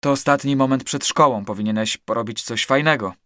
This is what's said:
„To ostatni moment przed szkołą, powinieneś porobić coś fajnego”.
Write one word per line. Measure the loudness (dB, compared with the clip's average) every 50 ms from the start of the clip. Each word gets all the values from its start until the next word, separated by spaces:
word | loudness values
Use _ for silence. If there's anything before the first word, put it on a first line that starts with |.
| 0
„To | 0
ostatni | 0 0 2 2 2 2 2 0 2
moment | 2 2 2 2 0 -2
przed | -4 -6 -4 -4
szkołą, | -4 2 4 4 4 4 0 -4
powinieneś | -6 -6 -4 -2 -2 0 0 -2 -2 -4
porobić | -8 _ -4 -4 -2 -2 -4 -6 -8 -6
coś | -6 -4 -4 0
fajnego”. | 2 2 4 4 4 2 2 0 -6 -6 _ _